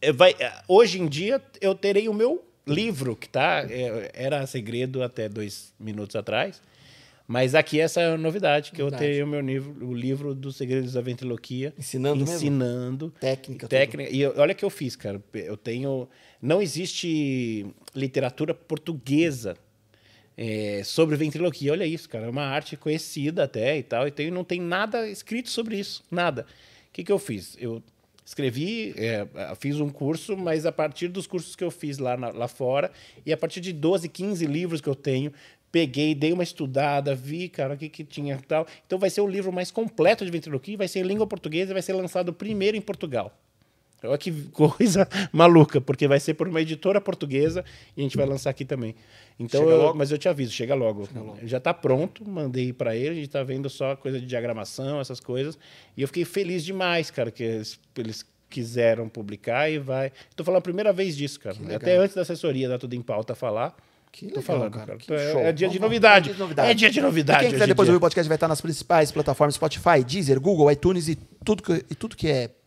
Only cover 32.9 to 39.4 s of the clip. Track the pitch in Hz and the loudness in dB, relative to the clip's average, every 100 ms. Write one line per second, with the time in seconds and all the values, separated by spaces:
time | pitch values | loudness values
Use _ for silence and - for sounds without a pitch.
32.9 | - - - - 156 - 185 180 165 156 | -6 -20 -16 -4 -2 -2 -6 -10 -2 2
33.9 | 190 165 - 190 190 160 143 175 165 143 | 2 -2 -8 -4 -2 -2 -2 -2 -4 -4
34.9 | 139 - 131 143 - - _ _ 170 160 | -4 0 -2 -2 -8 -20 _ _ 0 2
35.9 | 127 151 151 151 175 170 - 143 131 147 | 2 0 2 0 0 -2 -4 -4 0 2
36.9 | 143 139 135 131 160 180 - 135 143 151 | 0 0 -4 -4 -8 -8 -6 -6 -6 -10
37.9 | - 151 - 143 135 131 156 165 - _ | -14 -16 -8 -6 -6 -2 -2 -2 -8 _
38.9 | 185 196 185 202 190 | 0 0 0 -2 0